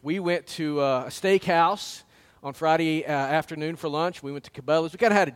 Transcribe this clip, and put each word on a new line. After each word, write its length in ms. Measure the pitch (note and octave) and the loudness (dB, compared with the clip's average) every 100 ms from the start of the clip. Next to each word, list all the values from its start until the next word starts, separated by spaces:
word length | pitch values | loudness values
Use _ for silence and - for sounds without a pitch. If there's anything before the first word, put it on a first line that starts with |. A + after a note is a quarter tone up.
we 160 | C#3+ F#3+ | -6 -2
went 260 | F3 F3 - | -2 -2 -4
to, 340 | - D3+ D3 | -6 -4 0
uh, 240 | C#3 B2+ C3+ | 0 0 -4
a 20 | |
steakhouse 920 | - F#3+ G3 F#3 E3 E3 G3+ - - - _ _ _ | -2 2 2 4 4 4 0 -8 -16 -20 _ _ _
on 80 | C#3 | -14
Friday, 540 | C3+ D#3+ E3 D#3+ D#3 D#3 | -2 2 2 2 -2 -2
uh, 80 | |
afternoon 640 | C#3+ C#3 D#3 - D#3 D#3 E3 | -2 0 -2 -2 -6 -6 -6
for 100 | D#3+ | -4
lunch. 340 | D3 F3 - | -2 -2 -4
We 120 | C#3 | -10
went 100 | C#3+ | -10
to 80 | - | -12
Cabela's. 400 | - C3 D#3+ D#3+ | -8 0 0 0
We 60 | - | 2
kinda 180 | A#3 G#3 | 4 4
had 140 | D#3+ | 2